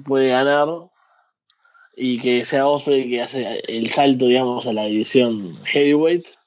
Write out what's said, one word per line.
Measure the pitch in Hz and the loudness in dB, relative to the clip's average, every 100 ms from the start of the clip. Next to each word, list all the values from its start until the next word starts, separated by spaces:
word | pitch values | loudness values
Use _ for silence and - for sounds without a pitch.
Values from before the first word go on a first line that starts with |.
puede | 139 135 131 | -2 0 2
ganar | 127 139 147 147 170 170 _ _ _ _ _ _ _ _ _ _ - | 2 2 2 0 -4 -14 _ _ _ _ _ _ _ _ _ _ -6
y | 127 120 | -4 -2
que | 123 123 117 | 0 0 0
sea | 139 139 | 0 2
Ospreay | 147 147 135 123 | 0 2 0 0
que | 120 | -4
hace | 120 131 110 - - | -4 -6 -6 -8 -8
el | 117 113 | -6 -2
salto, | - 139 127 127 | 2 2 4 4
digamos, | 127 127 123 123 | 4 2 -4 -4
a | |
la | 107 107 | -4 -2
división | 107 110 131 120 107 92 78 - | -2 2 2 2 -2 -8 -10 -4
heavyweight | 143 143 147 160 175 - - | 0 2 4 2 0 -6 -20